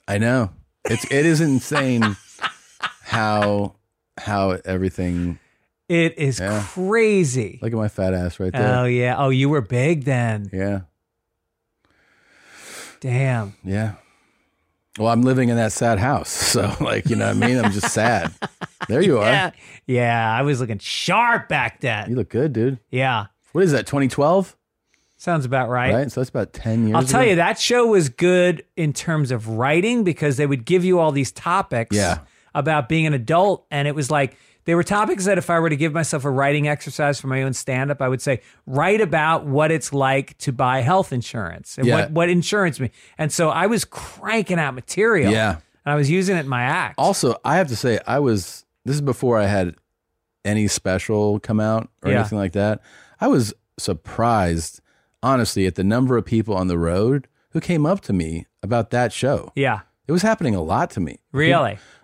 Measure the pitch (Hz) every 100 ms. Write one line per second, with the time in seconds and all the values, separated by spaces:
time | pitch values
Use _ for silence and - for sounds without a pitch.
0 | - 202 - 131 101 - - _ - 110
1 | - 139 160 156 160 131 - 147 131 120
2 | 107 101 - - - - _ - - -
3 | - 113 107 107 104 104 101 - _ _
4 | _ - - 101 98 92 92 92 92 -
5 | 90 87 87 82 _ _ _ _ - 170
6 | 165 165 139 113 95 107 101 180 185 226
7 | 220 202 151 127 101 127 113 113 104 -
8 | 95 92 90 - 92 127 123 127 123 123
9 | 123 120 135 131 139 151 110 123 143 165
10 | 131 127 117 107 101 95 98 98 87 _
11 | _ _ _ _ _ _ _ _ _ _
12 | _ _ _ _ - - - - - -
13 | 131 123 135 120 101 - 95 101 110 -
14 | _ _ _ _ _ _ _ _ _ -
15 | 110 117 127 131 120 120 110 - 117 104
16 | 123 123 - - - 120 101 - 110 107
17 | - 110 107 104 113 127 113 98 131 110
18 | 113 107 80 - - - - - - 120
19 | 190 123 107 196 185 - - - - 123
20 | 120 120 113 113 143 127 110 104 - -
21 | - 202 240 226 - 151 117 - 131 107
22 | 101 123 101 113 156 110 120 131 _ 127
23 | 131 117 101 _ _ 160 190 135 101 143
24 | 135 - 143 190 185 - _ _ _ _
25 | _ _ - 165 127 131 120 123 123 117
26 | 139 123 127 127 95 - 113 113 110 160
27 | 131 233 247 170 175 220 - 240 233 202
28 | 143 - 175 180 180 160 - - 156 -
29 | - 156 131 123 110 110 131 160 214 240
30 | 185 - 151 127 143 139 110 180 185 180
31 | 156 139 127 - 170 185 190 120 113 104
32 | 92 76 - _ _ 151 143 151 120 160
33 | 160 139 113 165 202 180 - 143 147 147
34 | 127 147 139 - _ _ - 170 165 208
35 | 214 330 190 190 127 170 165 147 160 156
36 | 151 156 139 131 139 147 147 147 - -
37 | 147 139 135 131 135 127 - 127 139 139
38 | 131 131 147 123 - _ - 135 175 214
39 | 190 160 156 160 147 135 156 160 - 143
40 | 135 139 139 - - 120 131 113 120 190
41 | - 123 - 120 87 85 - - 123 117
42 | 104 156 175 175 - 208 180 127 123 -
43 | - - 156 - 160 147 190 220 - -
44 | - - 202 226 185 175 143 127 - -
45 | 226 202 113 110 110 80 - _ 143 147
46 | 139 180 190 180 139 127 123 175 127 -
47 | 165 190 139 110 117 165 165 113 131 107
48 | - 127 139 104 - - - _ - 147
49 | 143 123 131 113 101 101 90 - _ _
50 | _ _ _ _ 98 107 104 - 98 92
51 | - 107 104 104 - 107 107 110 113 _
52 | - 127 107 104 95 98 104 107 - -
53 | - - 240 185 104 - _ - - 82
54 | - - 117 113 87 82 80 - _ _
55 | _ _ 123 131 110 98 95 87 95 117
56 | 131 120 - 110 107 95 92 87 82 90
57 | 113 139 - _ _ 165 - 170 147 196
58 | - 95 80 80 - _ 98 117 104 123
59 | 120 - 127 135 - - 135 107 - _
60 | - 175 220 220 151 98 80 110 180 -
61 | 80 - _ 131 160 170 117 101 - -